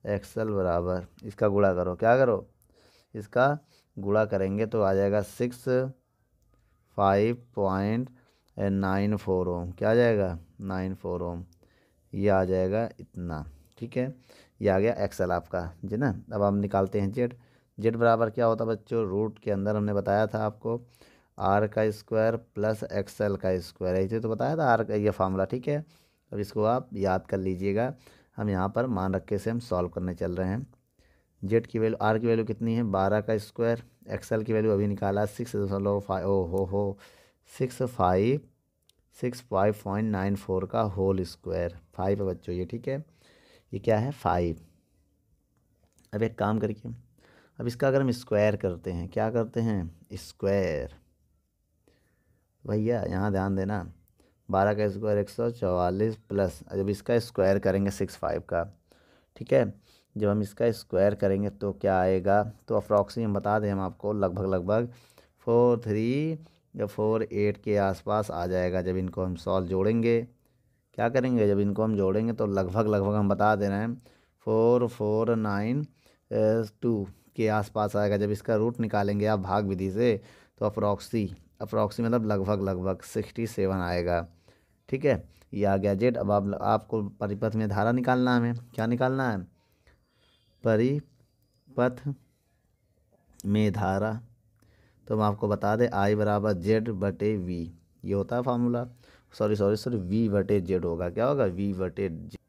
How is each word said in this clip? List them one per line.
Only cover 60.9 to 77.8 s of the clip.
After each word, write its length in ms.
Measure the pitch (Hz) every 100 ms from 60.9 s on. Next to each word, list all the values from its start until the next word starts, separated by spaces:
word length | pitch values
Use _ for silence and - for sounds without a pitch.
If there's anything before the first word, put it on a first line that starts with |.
| 92 101
करेंगे 340 | 101 98 98 101
तो 200 | 101 101
क्या 240 | 95 98 95
आएगा? 440 | 92 95 92 101 104 - -
तो 60 | 107
approximate 480 | - 104 98 -
हम 100 | 110
बता 240 | 101 101 107
दें 120 | 104
हम 100 | 98
आपको, 320 | 92 - 101
लगभग, 300 | 107 98 90 95
लगभग 420 | 92 90 110 120 120 _ - _ _ -
फ़ोर 340 | 117 123 117
थ्री 580 | 110 104 117 135 156 156 160 _ _
या 120 | - 107
फ़ोर 360 | - 107 113
एट 320 | 110 101 104 104
के 200 | 107 104
आसपास 520 | 98 92 - 104 107
आ 160 | 82 90
जाएगा। 360 | 92 90 92
जब 140 | 90 92
इनको 280 | 92 98
हम 100 | 92 87
सॉल्व 300 | - 95 90
जोड़ेंगे, 520 | 95 101 117 117 117 117 _ _ _ _ _ _ -
क्या 100 | 113
करेंगे? 380 | 131 127 123 104
जब 100 | 101
इनको 220 | 101 101
हम 140 | 110 107
जोड़ेंगे 360 | 95 101 113
तो 140 | 113 107
लगभग, 380 | 98 92 98 107
लगभग 280 | 104 98
हम 140 | 104 101
बता 260 | 98 104 107
दे 120 | 101
रहे 100 | 98
हैं, 160 | 113 123 - _ _ _ -
फ़ोर 400 | 110 117 123 120
फ़ोर 460 | - 107 107 113 113
नाइन 500 | 107 101 107 135 147 _ _ _ _ 110 107 113 107 _
टू 240 | 123 110 92 - _ -
के 120 | 110
आसपास 460 | 107 107 107